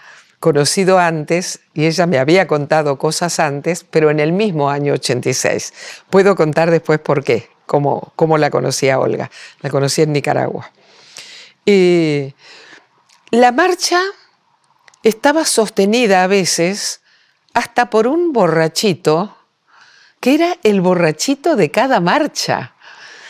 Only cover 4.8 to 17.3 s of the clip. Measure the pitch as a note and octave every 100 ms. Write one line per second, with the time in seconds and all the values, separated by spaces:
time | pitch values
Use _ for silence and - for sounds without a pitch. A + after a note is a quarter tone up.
4.8 | C#3+ C#3 - B2 C3 B2+ - - - -
5.8 | - - _ G3 G3 F#3 D#3 D3+ E3 E3
6.8 | - D#3 - C#3+ C3+ A#2 - _ - D3
7.8 | C#3+ B2 - - D#3+ D#3 C#3+ C#3+ C#3 C3+
8.8 | C3+ C3 C3 C3 B2+ - - - C#3+ C#3
9.8 | C#3 - D#3 D3 C#3+ C3 B2+ - - _
10.8 | _ _ - - - - - _ - G3
11.8 | F3+ F3 D#3+ D3 C#3 - - - - -
12.8 | _ _ _ _ _ E4 B3 A#3+ F4+ F4
13.8 | - F4 F#4+ - _ _ _ _ _ _
14.8 | _ _ A3 G3+ C#4+ D#4 D4+ - G#3 -
15.8 | G3 A#3 A3+ F#3 F#3 G3 E3 - E3+ G3+
16.8 | - - _ _ _